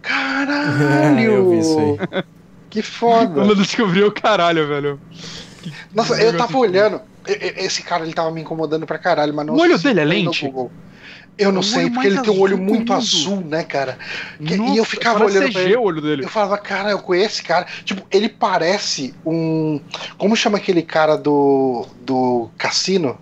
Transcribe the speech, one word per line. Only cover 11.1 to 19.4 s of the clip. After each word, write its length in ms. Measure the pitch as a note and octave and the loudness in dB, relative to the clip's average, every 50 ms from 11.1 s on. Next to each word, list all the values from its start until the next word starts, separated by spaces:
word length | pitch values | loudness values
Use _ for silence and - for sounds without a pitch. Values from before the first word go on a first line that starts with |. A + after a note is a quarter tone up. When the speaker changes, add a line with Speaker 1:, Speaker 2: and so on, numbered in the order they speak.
| - - - - - - | -20 -20 -20 -20 -4 0
Speaker 1:
Eu 140 | G3+ G3 | 0 2
não 100 | G3 F#3 | 2 0
Speaker 3:
O 20 | F#3 | 0
Speaker 1:
sei, 220 | G3+ A3 C4 C4 | 0 0 0 0
Speaker 3:
olho 80 | B3+ A#3+ | 0 -2
Speaker 1:
porque 160 | B3 C4 C4 | 0 0 2
Speaker 3:
mais 40 | G3 C#4 | 2 2
Speaker 1:
ele 60 | B3+ G#3+ | 2 0
tem 80 | G#3 F#3+ | 2 4
um 20 | |
olho 120 | G3 G3 G3 | 4 2 2
Speaker 3:
azul 100 | F#3+ F#3 | 0 0
do 60 | F#3+ | 0
Speaker 1:
muito 80 | A3 A3+ A3+ A#3 B3 | 0 0 0 0 0
Speaker 3:
mundo. 0 | |
Speaker 1:
azul, 480 | D#3+ A#2+ G#3+ - - D3 E3+ G3+ G3 | 0 0 0 -2 -2 -2 -2 -4 -4
né, 220 | F3+ D3+ D3 D#3+ E3+ | -4 -4 -4 -4 -4
cara? 340 | - - C#3+ C3+ B2+ B2 - - - - - - - - - D3+ | -2 -4 -4 -2 -4 -6 -10 -12 -12 -12 -12 -12 -14 -14 -10 -6
Que, 100 | D#3 F3+ | -2 -2
e 40 | F#3+ | 0
Speaker 3:
Nossa, 180 | G#3+ B3 C#4+ A3 | 0 2 2 2
Speaker 1:
eu 80 | A3 | 2
ficava 340 | - - - - A#3 A#3 G#3 | 0 -2 -2 0 0 2 4
Speaker 3:
parece 180 | A3 G3+ G3 G3 | 2 4 4 4
Speaker 1:
olhando 140 | C#4 C4+ | 2 2
pra 100 | G#3+ F#3 | 0 0
Speaker 3:
C 60 | F#3 F#3 | 2 2
G 60 | G3+ | 2
Speaker 1:
ele. 40 | B3+ | 2
Speaker 3:
o 40 | A#3+ | 2
olho 180 | G3 E3+ D#3 | 0 -2 -2
dele. 220 | D3 D3+ D3+ E3 F#3+ | -2 -2 -2 -2 -4
Speaker 1:
Eu 40 | F3+ | -4
falava, 280 | - A3 G#3 F#3+ G3+ G3+ | -2 -2 0 0 -2 -4
"Cara, 320 | - - G3+ F#3+ G3 G#3 | -4 -6 -6 -4 -2 -2
eu 80 | G3+ F#3 | -2 -2
conheço 360 | - - F#3 F3 G3+ G#3+ - | -2 0 0 0 0 0 -2
esse 80 | - - | -8 -4
cara." 220 | - E3 E3 - - - - - | 0 0 0 0 -2 -12 -14 -8
Tipo, 180 | - G3+ F#3+ - - | -8 -8 -8 -8 0
ele 180 | - F#3+ G#3 A3+ | 0 0 0 0
parece 840 | - - - G#3 F#3 F3 D#3+ E3 F#3+ G3+ - - - - C#3+ B2 - - - | -2 -2 -2 0 0 2 2 0 0 0 -2 -4 -6 -6 -6 -8 -10 -8 -6
um, 540 | D#3+ D#3+ E3 | -4 -2 -2